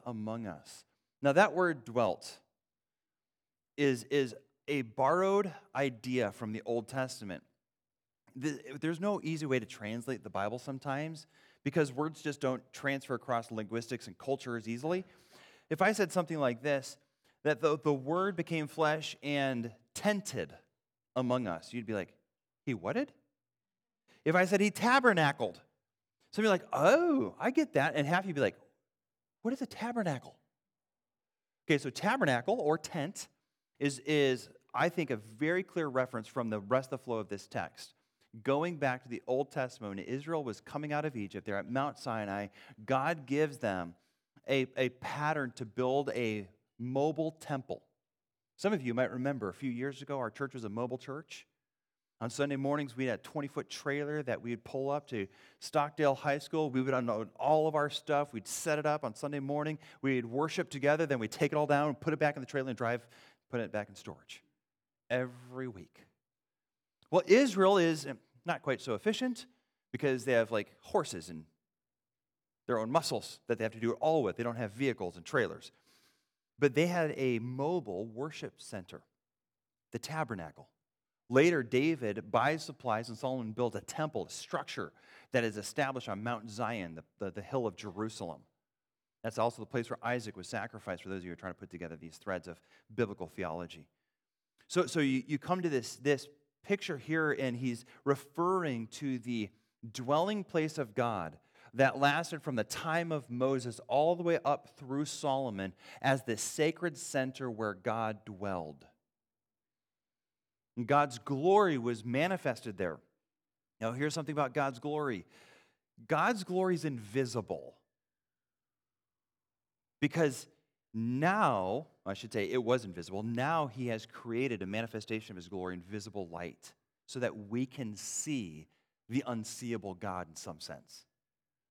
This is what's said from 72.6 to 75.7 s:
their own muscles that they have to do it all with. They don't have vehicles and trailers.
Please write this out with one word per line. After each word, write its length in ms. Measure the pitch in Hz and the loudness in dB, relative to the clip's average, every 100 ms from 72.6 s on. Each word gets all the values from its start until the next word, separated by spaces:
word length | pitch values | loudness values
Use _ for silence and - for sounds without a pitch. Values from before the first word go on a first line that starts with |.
| - | -2
their 120 | 117 | 0
own 100 | 110 | 2
muscles 500 | 156 - 120 - - - | 2 2 -4 -4 -10 -4
that 100 | 117 | 0
they 80 | 110 | 0
have 80 | |
to 80 | 110 | 0
do 100 | 117 | -2
it 60 | - | 2
all 240 | 156 160 | 2 4
with. 140 | 104 87 | 2 0
They 60 | |
don't 120 | 120 117 | -2 -2
have 160 | 107 | -4
vehicles 460 | 107 135 113 90 85 | -2 -2 0 -4 -8
and 80 | 82 | -2
trailers. 480 | 139 95 80 - | 0 0 -2 -14